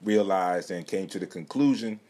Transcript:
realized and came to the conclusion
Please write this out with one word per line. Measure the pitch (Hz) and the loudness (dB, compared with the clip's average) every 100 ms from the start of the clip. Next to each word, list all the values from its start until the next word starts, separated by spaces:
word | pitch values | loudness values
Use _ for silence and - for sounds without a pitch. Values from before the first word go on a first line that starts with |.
realized | 104 104 98 95 90 90 85 | 2 4 4 2 2 0 -2
and | 90 85 | -8 -4
came | 98 92 | -4 -4
to | 98 | -6
the | 87 | -8
conclusion | 90 80 131 143 117 113 107 _ | -10 -8 0 2 2 -2 -8 _